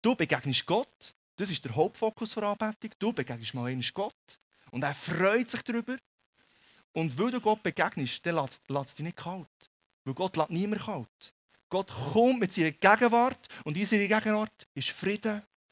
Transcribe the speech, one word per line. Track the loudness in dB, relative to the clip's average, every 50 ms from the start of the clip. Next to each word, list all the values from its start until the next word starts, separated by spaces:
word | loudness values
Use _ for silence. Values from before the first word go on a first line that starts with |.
Du | 4 2 2
begegnest | 2 2 2 2 0 0 0 -2 -2 0
Gott. | 2 0 0 0 _ _ _ -16 -16 _ _ _ _ _
Das | -6 -6 -4
ist | -4 -6 -6
der | -4 2
Hauptfokus | 2 2 2 2 -2 -2 -2 -2 -4 -8 -6 -4
der | -4 -2
Anbetung. | -2 -2 -2 -4 -6 -6 _ -12 -14 -10 _
Du | -4 -2
begegnest | -2 -2 -6 -6 -8 -8 -8 -8 -6
mal | -4 -4
einmal | -4 -4 -4 -4 -6 -4
Gott. | -4 -6 -6 -6 _ _ -20 -20 _ _ _ _ _ _ -10
Und | -6 -4 -4
er | -4 -4
freut | -4 -6 -6 -2 2 2 4 4 4 0 0
sich | -4 -6 -4
darüber. | -4 -4 -4 -4 -4 -8 -10 _ _ _ _ _ _ _ _ _ _ _ _ -20 -20 -20 -20 _ _ _
Und | -2 -2 -2 0
weil | 0 0 0
du | 0 2
Gott | 2 2 0 2 _
begegnest, | -4 0 2 0 0 0 -4 -4 -4 -4 -4 -4
dann | -2 0
lässt, | 0 -2 -2 -6 -12 _ _
lässt | -4 -4 -4 -4
es | -8
dich | -8 -8
nicht | -8 -8
kalt. | -8 -10 -10 -10 -10 -12 _ _ _ -20 _ _ _ _ _ _ _ _
Weil | -8 -4
Gott | -2 -2 0 2
lässt | 0 0 2
niemand | 2 -2 0 0 -2 -4 -4
kalt. | -6 -6 -6 -8 -10 _ _ -20 -20 _ _ _ _ _ _ _ _
Gott | -4 -4 -4 -4
kommt | -8 -8 -6 2 4 6 6 6 6 4
mit | 0 0 2
seiner | 2 2 2
Gegenwart | 2 _ 8 8 8 8 6 4 6 6 4 4 0 -4 -14 -18 -18 -12 -8
und | -6 -2
in | -2 0
seiner | 2 4 2 4
Gegenwart | 4 2 2 2 2 0 0 -2 -4 _ _ -20 _ _
ist | -8 -6 -6
Frieden, | -6 -4 -2 -2 -2 -2 -4 -4 -4 -4 -10 _ _ _ _ _